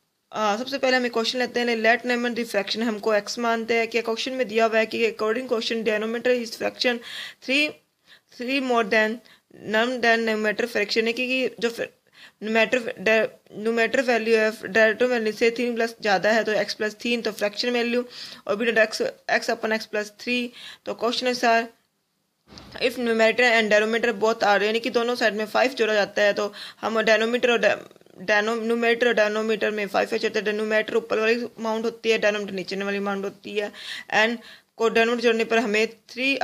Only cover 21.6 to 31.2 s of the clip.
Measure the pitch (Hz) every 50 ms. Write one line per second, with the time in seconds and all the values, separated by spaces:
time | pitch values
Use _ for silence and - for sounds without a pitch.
21.6 | 233 233 - _ _ _ _ _ _ _ _ _ _ _ _ _ _ _ - -
22.6 | - - - - - 262 233 254 240 233 226 226 226 220 220 226 247 247 226 226
23.6 | 220 208 214 214 214 220 226 226 226 233 220 196 214 220 226 226 - 202 202 196
24.6 | 202 214 220 233 226 254 - 240 233 240 247 247 247 214 196 214 214 208 - 220
25.6 | 220 269 277 - 220 214 214 208 196 196 - 208 208 202 196 214 208 202 202 -
26.6 | - - - _ - 208 220 220 214 220 220 214 220 226 240 247 - 240 240 220
27.6 | 190 196 117 - - - - - - _ - - 185 175 214 208 208 220 233 233
28.6 | 220 226 233 233 233 233 233 233 247 240 233 226 214 214 208 220 220 220 220 208
29.6 | 214 214 208 214 208 190 - 196 202 202 226 220 214 214 214 214 196 214 208 208
30.6 | 214 214 220 214 214 - - 226 226 - 202 214